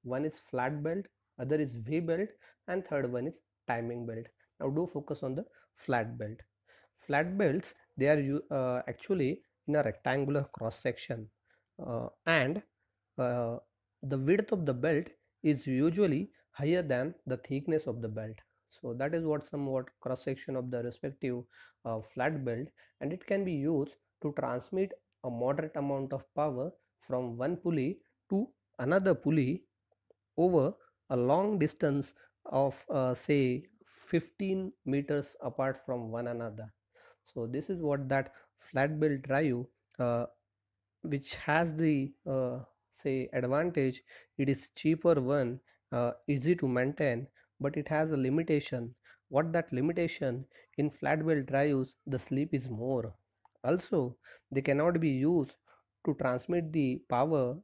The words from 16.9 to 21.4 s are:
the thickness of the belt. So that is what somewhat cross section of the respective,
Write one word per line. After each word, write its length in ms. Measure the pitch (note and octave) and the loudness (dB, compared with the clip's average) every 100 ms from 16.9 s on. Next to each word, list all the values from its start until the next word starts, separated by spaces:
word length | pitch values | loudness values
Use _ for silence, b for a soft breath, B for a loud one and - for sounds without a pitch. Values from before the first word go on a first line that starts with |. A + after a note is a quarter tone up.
| B2 C#3+ - - | 0 -2 -6 -6
the 120 | B2+ | -6
thickness 480 | - C#3 C#3+ D#3 D3 | -4 -4 0 0 0
of 160 | A#2 | -6
the 60 | A2+ | -6
belt. 300 | G#2+ A2 A2+ - _ _ | -6 -8 -12 -20 _ _
So 260 | - B2+ | -12 -8
that 200 | A#2+ C#3 | -4 -2
is 100 | E3 | 0
what 200 | D#3+ D3+ | 0 -2
somewhat 420 | C#3+ D3 C#3 C3 B2+ - | -2 -4 -2 -2 -4 -8
cross 220 | B2+ B2+ | -6 -4
section 320 | - C3+ - | -4 -6 -4
of 160 | C3 B2+ | -4 -4
the 140 | B2 | -4
respective, 580 | A#2+ - C#3+ C3+ C3+ A#2+ | -6 -6 -8 -4 -4 -4